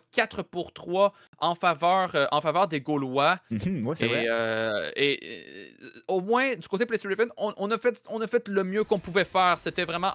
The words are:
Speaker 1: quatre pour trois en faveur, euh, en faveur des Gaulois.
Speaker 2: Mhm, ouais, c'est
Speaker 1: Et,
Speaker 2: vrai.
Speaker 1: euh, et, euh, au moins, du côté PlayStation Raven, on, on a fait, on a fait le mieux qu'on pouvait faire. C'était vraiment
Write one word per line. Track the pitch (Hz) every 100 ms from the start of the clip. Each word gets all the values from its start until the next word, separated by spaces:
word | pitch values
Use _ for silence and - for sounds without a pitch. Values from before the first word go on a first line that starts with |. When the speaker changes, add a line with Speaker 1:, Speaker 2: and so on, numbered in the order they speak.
| _
Speaker 1:
quatre | - 220 -
pour | 170 175 165
trois | - 175 185 202 - _ -
en | 160
faveur, | 170 180 151 170 190 180 156
euh, | 139
en | 147
faveur | 156 165 196
des | 151
Gaulois. | 143 147 135 135 151 180 -
Speaker 2:
Mhm, | 113 180 175 117
ouais, |
c'est | 160 117
Speaker 1:
Et, |
Speaker 2:
vrai. | 117 117
Speaker 1:
euh, | 117 113 110 110 104 76 -
et, | 143 139 85 98 - 90 73 -
euh, | - 120 -
au | 185
moins, | 190 240 269 196
du | -
côté | 190 240
PlayStation | 214 202 196
Raven, | 233 -
on, | 208 -
on | 202
a | 220
fait, | 247 214 -
on | 220
a | 220
fait | 240 208
le | 196
mieux | 185 208
qu'on | - 202
pouvait | 190 185
faire. | 170 190 180 165
C'était | 165 185
vraiment | 170 175 190